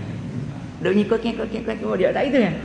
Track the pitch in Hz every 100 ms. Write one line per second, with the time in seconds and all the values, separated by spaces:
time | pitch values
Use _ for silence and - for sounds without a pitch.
0 | - - - - - - - - 170 202
1 | 202 220 233 220 254 220 226 208 214 196
2 | 165 190 277 269 190 156